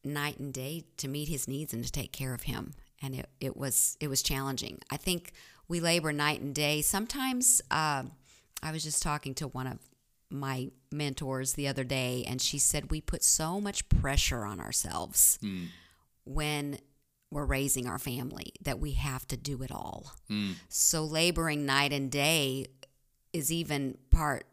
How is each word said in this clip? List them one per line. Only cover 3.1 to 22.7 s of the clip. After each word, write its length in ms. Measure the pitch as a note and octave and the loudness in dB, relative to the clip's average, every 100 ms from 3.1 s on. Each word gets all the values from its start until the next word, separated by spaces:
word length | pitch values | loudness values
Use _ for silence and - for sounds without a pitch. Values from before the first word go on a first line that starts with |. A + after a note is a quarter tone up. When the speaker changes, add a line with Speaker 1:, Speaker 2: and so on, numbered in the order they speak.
| C3 | -8
Speaker 1:
it, 140 | - _ | -10 _
it 160 | C3 - | -8 -4
was, 400 | C3+ B2+ - - | 0 2 2 0
it 100 | D3+ | -2
was 120 | C3+ | 0
challenging. 580 | - C3+ C3+ C3 A#2 - - | 0 -2 -2 -4 -6 -10 -8
I 60 | - | -4
think 340 | F#3 F3 F3 - - - - | 0 -2 -4 -20 -20 -20 -4
we 120 | E3+ | 0
labor 320 | E3 E3+ D#3 | 4 4 2
night 300 | D3 D3 D3+ | 2 2 0
and 120 | C#3 | -2
day. 280 | C#3+ D3 D3+ | 0 2 2
Sometimes, 800 | D3 G3 A3 C#4+ C4 B3+ B3+ - - | 2 0 -2 -2 -2 2 6 4 4
uh, 320 | D3+ D#3 C#3+ B2+ - _ - _ - | 2 2 0 -4 -14 _ -20 _ -10
I 100 | D#3+ | -6
was 120 | D#3 | -4
just 180 | D#3 - | -2 0
talking 320 | E3 D3 C#3 C3 | 0 -2 -4 -6
to 120 | D3 | -6
one 200 | B2+ C3 | -4 -6
of 120 | C3 - _ _ _ _ | -8 -14 _ _ _ _
my 380 | C#3 C3+ C3 B2+ - _ | -6 -4 -4 -4 -10 _
mentors 640 | D3 D3 C3+ C3+ C3 C3 | -4 -2 -2 -4 -2 -2
the 140 | - C#3+ | -2 -2
other 160 | C#3 | -2
day, 400 | B2+ C3+ B2 B2 - | -2 0 0 -2 -4
and 120 | B2+ | -2
she 200 | - C#3 | -2 2
said, 320 | - D3+ C#3+ | 2 2 0
"We 100 | D#3 | -4
put 220 | - - | -2 2
so 360 | - - D#3+ F#3+ | 4 4 2 -2
much 300 | G3+ - - | -2 -4 4
pressure 560 | - C3+ C#3+ - B2 G#2 | 4 6 2 2 0 -4
on 140 | F#2+ | -6
ourselves 800 | - - - - E2 - - - | -2 -2 -2 -6 -2 6 6 6
Speaker 2:
Mm. 280 | G#2 F#2 F2 - - _ _ _ | -2 -4 -8 -12 -20 _ _ _
Speaker 1:
when 540 | - C#3+ D3+ D3 C#3+ C#3+ - _ _ _ _ | -4 -2 0 -2 -4 -8 -14 _ _ _ _
we're 140 | D3 C#3 | -4 0
raising 420 | C3+ C#3 C3 A#2+ | 2 2 0 -2
our 100 | - | -6
family 560 | - B2 B2+ - - - | -6 -6 -6 -8 -12 -6
that 180 | D#3 C3+ | -4 -2
we 120 | D3 | 2
have 360 | B2+ C#3 B2+ - | 2 0 -4 -6
to 80 | C3+ | -6
do 260 | C#3+ C3 | -4 -4
it 80 | C3 | -4
all." 420 | - - - - - - | -6 -8 -10 -14 -20 -4
Speaker 2:
Mm. 260 | G#2 G2+ F2+ - | -2 -2 -4 -6
Speaker 1:
So 360 | - - D#3+ | 2 4 4
laboring 640 | D#3 D#3+ F3 E3 E3 D3 C#3+ | 0 4 4 4 0 0 2
night 260 | C#3 C#3+ | 4 4
and 180 | C#3+ C3+ | 2 0
day 560 | C#3+ C#3+ D#3+ C#3 C3 - | 2 4 4 2 -2 -8